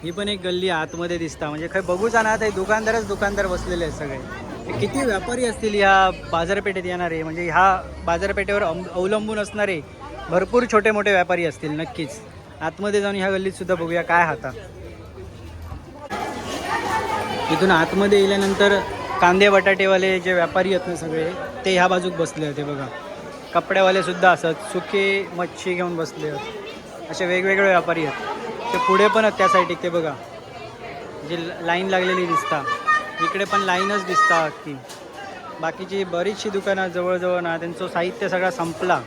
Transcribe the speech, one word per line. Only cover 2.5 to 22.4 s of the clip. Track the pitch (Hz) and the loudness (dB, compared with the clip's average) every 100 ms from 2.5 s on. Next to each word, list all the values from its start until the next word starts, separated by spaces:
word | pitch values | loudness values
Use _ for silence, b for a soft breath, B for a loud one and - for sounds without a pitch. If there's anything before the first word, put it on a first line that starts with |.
| 190 185 214 220 226 208 | -2 0 2 2 0 0
दुकानदार | 196 202 202 190 | -2 0 0 0
बसलेले | 180 165 175 165 | -2 -2 -2 -2
आहेत | 143 | -4
सगळे. | 147 135 127 - - - - 170 | -8 -8 -10 -10 -10 -10 -8 -2
किती | 208 269 269 | -2 0 0
व्यापारी | 196 180 240 247 | 0 -2 -2 0
असतील | 220 220 208 | 0 -2 4
ह्या | 196 196 190 180 - | 6 8 6 2 -4
बाजारपेठेत | 165 170 196 202 190 180 | -2 0 0 -2 -4 -4
येणारे, | 180 175 160 | -4 -2 -2
म्हणजे | 160 160 | -4 -4
ह्या | 175 160 190 185 160 - 175 | 0 6 6 4 -2 -8 -2
बाजारपेठेवर | 170 196 196 196 202 | 0 0 -2 0 0
अम-, | 196 170 180 | 0 -2 -6
अवलंबून | 175 185 214 214 214 | -2 0 0 -2 -4
असणारे | 202 208 202 175 139 - - - - | -4 -2 -2 -2 -6 -16 -14 -12 0
भरपूर | 170 190 226 247 | 0 4 2 4
छोटे | 220 208 | 4 4
मोठे | 214 208 | 2 4
व्यापारी | 196 180 175 170 | 2 2 2 0
असतील | - 156 | -2 -6
नक्कीच. | 151 165 - 151 - - - - - | -4 -6 -6 -8 -10 -16 -20 -20 -8
आतमध्ये | 156 165 202 202 | -8 -4 0 0
जाऊन | 202 196 | 0 0
ह्या | 190 | 0
गल्लीत | 190 190 | 0 -2
सुद्धा | - 180 180 | -6 -2 0
बघूया | 165 170 | 0 -2
काय | 170 170 170 | 4 4 4
हाता. | 139 135 - 92 - - 170 170 190 190 - - - - - - 277 294 - - 247 - - - - - - - - - - - | 0 -6 -10 -14 -16 -16 -16 -16 -16 -16 -14 -16 -14 -14 -14 -14 -16 -10 -8 -6 -8 -8 -8 -4 -4 -2 -2 -2 -4 -4 -4 -2
इथून | 156 190 | 2 4
आतमध्ये | 170 165 190 202 202 | 4 4 2 4 6
गेल्यानंतर | 196 202 196 190 202 196 180 - - - | 4 2 2 4 6 4 0 -6 -6 4
कांदे | 175 185 202 | 6 8 8
बटाटेवाले | 196 190 190 190 190 190 185 | 6 6 4 4 4 4 2
जे | 175 | 2
व्यापारी | 180 170 196 185 | 2 2 2 2
आहेत | 185 175 | 0 0
ना | 170 | -6
सगळे, | 160 160 160 185 - - 190 | -4 -2 -2 -4 -8 -4 0
ते | |
ह्या | 185 180 | 4 4
बाजूक | 185 180 | 4 0
बसले | 170 160 - | -2 -2 -2